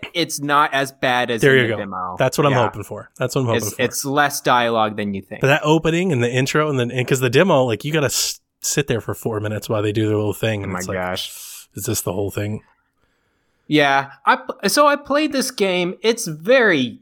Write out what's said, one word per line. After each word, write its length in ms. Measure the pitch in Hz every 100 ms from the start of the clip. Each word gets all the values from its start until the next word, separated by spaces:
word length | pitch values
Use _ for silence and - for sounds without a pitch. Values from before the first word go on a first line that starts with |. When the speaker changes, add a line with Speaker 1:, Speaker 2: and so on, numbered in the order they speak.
| -
Speaker 1:
It's 280 | 175 151 -
not 340 | 143 147 151
as 180 | 139 135
bad 380 | - 135 123 120
as 100 | 117
Speaker 2:
There 160 | 143 131
Speaker 1:
in 60 |
Speaker 2:
you 60 | 117
Speaker 1:
the 40 |
Speaker 2:
go. 40 | 107
Speaker 1:
demo. 360 | 101 92 90 90
Speaker 2:
That's 180 | 131 -
what 100 | 147
I'm 60 |
Speaker 1:
Yeah. 120 | 127
Speaker 2:
hoping 180 | 107 107
for. 260 | 101 104 - -
That's 180 | 127
what 60 | 139
I'm 60 | 123
hoping 160 | 117
Speaker 1:
It's, 120 | 107
Speaker 2:
for. 80 | -
Speaker 1:
it's 220 | 123 -
less 380 | 139 143 143 139
dialogue 540 | 147 123 117 113 107 104
than 160 | 101
you 80 | 98
think. 180 | - 107
Speaker 2:
But 60 | 135
that 160 | 151
opening 480 | 151 160 160 165 185
and 100 | 131
the 80 | 120
intro 380 | 127 131 151 151
and 100 | 135
then, 120 | 120
and 180 | 127 123
'cause 120 | 135
the 100 | 127
demo, 340 | 131 190 147
like, 180 | 127 110
you 100 | 147
gotta 120 | 156 131
s-, 340 | - - - _ _
sit 280 | - - -
there 120 | 117
for 140 | -
four 260 | 104 120 107
minutes 300 | 107 104 -
while 100 | 110
they 80 | 104
do 160 | 107 107
their 100 | 107
little 180 | 107
thing. 260 | 95 113 104
Speaker 1:
Oh 40 |
Speaker 2:
And 80 | 98
Speaker 1:
my 80 | 90
Speaker 2:
it's 80 | 95
like, 100 | 98
Speaker 1:
gosh. 320 | 90 92 - - - - -
Speaker 2:
"Is 100 | - 98
this 160 | 107
the 100 | -
whole 180 | 92 101
thing?" 320 | 104 101 107 - _ _ _ _ _ _ _ _ _ -
Speaker 1:
Yeah. 440 | 147 143 139 135 - -
I 100 | 254
pl-, 220 | - - 202
so 180 | 294 294
I 100 | 285
played 360 | 285 285 311
this 180 | 277 254
game. 440 | - 196 180 175 -
It's 240 | 220 233 -
very 720 | 151 170 262 220 156 123 -